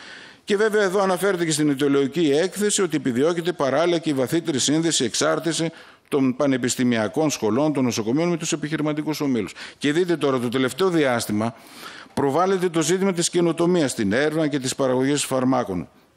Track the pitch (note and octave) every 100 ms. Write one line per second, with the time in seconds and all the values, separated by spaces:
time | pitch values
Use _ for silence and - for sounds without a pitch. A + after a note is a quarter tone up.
0 | - - - - - G3+ A3 G#3+ F#3+ G3+
1 | F#3+ F3+ G3+ F3+ E3 D3 D3+ C#3 C#3+ C#3
2 | C3+ D#3 D#3 D3 F3+ F#3+ G#3 G3+ F3+ D3
3 | C3 A#2 D#3+ F3 E3+ E3 C3+ C3+ F3 E3+
4 | E3 C3+ A#2+ E3 - B2+ C3+ D#3 E3 -
5 | A#2 - D3+ D#3 D3+ D#3 E3 - - -
6 | _ C#3+ C3 B2 C#3+ C3 B2 - B2 A2+
7 | G#2 D3+ D#3 - G#2+ A2+ D#3 C#3+ B2+ A2+
8 | G#2+ C#3+ F3 E3 E3+ D#3+ D3 D#3 D3+ D3+
9 | D3+ D3 C#3+ A#2+ F2+ - - - C#3+ D#3
10 | F3+ D#3+ C#3+ C3 A#2+ C3 B2+ B2 F#3+ E3
11 | C3+ A#2+ - G#2 A2+ - - - - -
12 | - - C#3 D3 F#3 F#3+ F3+ E3 D3+ F#3
13 | G3 F3 E3 F3 E3+ D#3 E3+ F3+ C3 -
14 | G2 A#2+ D3+ D#3 D3+ C#3+ B2+ - C3 B2+
15 | C3+ C#3+ - C3 B2+ B2+ G#2 F2+ - -
16 | _